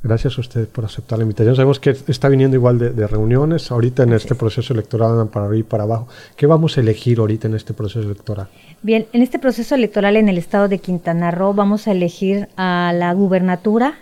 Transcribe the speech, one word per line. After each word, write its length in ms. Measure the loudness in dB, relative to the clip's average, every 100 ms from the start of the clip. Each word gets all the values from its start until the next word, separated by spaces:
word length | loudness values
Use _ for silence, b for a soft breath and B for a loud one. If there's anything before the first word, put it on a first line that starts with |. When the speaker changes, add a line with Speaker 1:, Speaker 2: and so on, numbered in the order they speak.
Speaker 1:
Gracias 320 | 0 0 -2 -4
a 60 |
usted 260 | -6 -6 -6
por 160 | -6
aceptar 340 | -8 -8 -6 -2
la 40 |
invitación. 340 | -2 2 2 4
Sabemos 240 | 4 2
que 160 | 0 0 -2
está 200 | 0 2
viniendo 260 | 4 4 4
igual 200 | 4 2
de, 120 | 0
de 160 | -2 0
reuniones. 640 | 0 2 2 2 -2 -2
Ahorita 300 | -2 0 2
en 80 | 2
Speaker 2:
Así 140 | 2
Speaker 1:
este 100 | 0
Speaker 2:
es. 40 | -2
Speaker 1:
proceso 360 | -2 -4 -4
electoral 380 | -4 -2 -2 2
andan 160 | 2 0
para 180 | -4 -2
arriba 140 | -2
y 20 |
para 220 | -2 -4
abajo. 240 | -2 -4 -6 B B -2
¿Qué 100 | 2
vamos 300 | 4 2 0
a 60 |
elegir 380 | 0 0 0 2
ahorita 280 | 0 0 -2
en 60 |
este 180 | -6 -6
proceso 340 | -8 -6 -6 -8
electoral? 420 | -8 -10 -10 -10 B B B
Speaker 2:
Bien, 240 | -2 -2 0
en 80 | 0
este 160 | 0 0
proceso 360 | -2 -2 -2
electoral 440 | 0 0 0 2 4
en 100 | 2
el 80 | 0
estado 320 | -2 0 0
de 100 | -2
Quintana 520 | -4 -6 -2 -2 -2
Roo 240 | 0 0
vamos 340 | 0 0 0 0
a 40 |
elegir 560 | 0 -2 -2 -2 -2 -4 -6
a 340 | -2 0 0
la 200 | 0 0
gubernatura 800 | 0 2 2 0 -2 0 0 0 -4